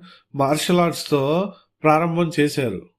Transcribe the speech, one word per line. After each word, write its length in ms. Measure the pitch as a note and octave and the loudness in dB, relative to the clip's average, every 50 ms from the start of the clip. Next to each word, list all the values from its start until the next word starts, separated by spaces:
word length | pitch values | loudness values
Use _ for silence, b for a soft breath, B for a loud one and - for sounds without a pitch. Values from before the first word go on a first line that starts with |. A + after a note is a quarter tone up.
| F3 B B B B B - | -10 B B B B B -4
మార్షల్ 440 | C#3 C3+ C3+ D3+ D#3 - - F3+ F3 | -2 0 0 0 0 0 0 2 2
ఆర్ట్స్తో 760 | F3 E3+ C#3 - - - D3+ C#3+ C3+ C#3+ D#3 F3 G3 G#3 B B B B B _ - | 2 2 -2 -4 -6 -2 -2 0 0 0 0 -2 -2 -4 B B B B B _ 2
ప్రారంభం 480 | D#3 D3+ D#3 E3+ E3+ E3 E3+ F3 D#3+ - D3 | 2 4 4 2 0 0 0 -2 -2 0 0
చేశారు. 420 | D3 D3 - D3 C3+ A#2 G2 F2 - - _ | 0 0 0 -2 -4 -4 -4 -8 -12 -16 _